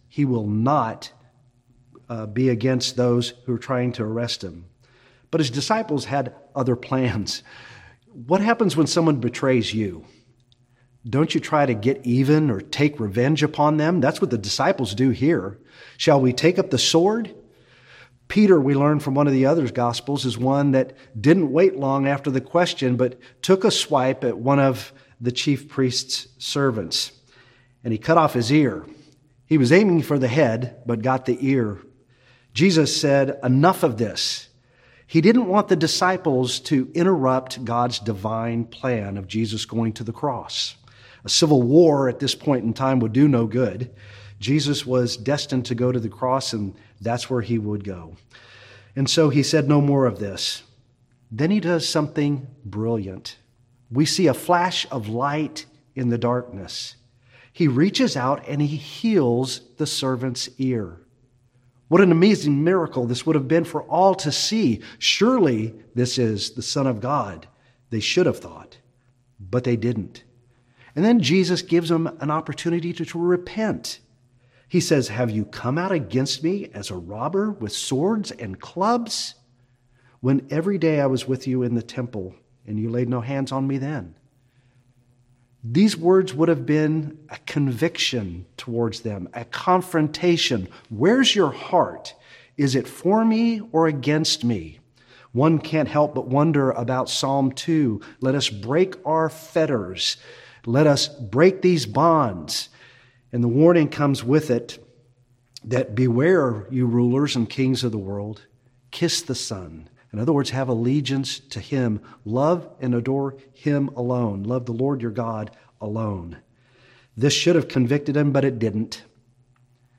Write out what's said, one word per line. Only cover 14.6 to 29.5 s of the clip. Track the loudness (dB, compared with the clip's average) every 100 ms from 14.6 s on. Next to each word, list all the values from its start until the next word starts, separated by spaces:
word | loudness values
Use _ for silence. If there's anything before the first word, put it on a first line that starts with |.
| 0 0 -4
do | 0 0
here. | 2 0 0 -4 -12 _ -20 -20 -2
"Shall | 2 4
we | 4
take | 4 2 2
up | 0
the | 0
sword?" | 2 4 4 2 -4 -12 -20 _ _ _ -20 -20 -20 _ -2
Peter, | 4 6 6
we | 6 4
learn | 4 2
from | 0 2
one | 2
of |
the | 4 4
other | 2 0
Gospels, | 0 -2 -2 -4 -4 -4
is | -2
one | 0 2 2
that | 2 0 -6 -16 0
didn't | 4 4 4
wait | 4 2 2
long | -2 0 0
after | -2 -2
the | -4
question, | 0 0 0 0 -2 0
but | -2 -4 -18 _
took | 2 4
a | 4
swipe | 0 0 2 2 0 -2
at | 0
one | 2 4
of | 4 0 -8 -20 _ -8
the | -6
chief | -2 -2 -2 -4
priest's | -2 -2 -2 -6 -8 -10 -12
servants. | -6 0 0 0 -4 -6 -6 -12 _ _ _ _ _ _
And | -6
he | -2
cut | 2 4
off | 4
his | 2 2
ear. | 4 2 -2 -10 -20 -20 _ _ _
He | 0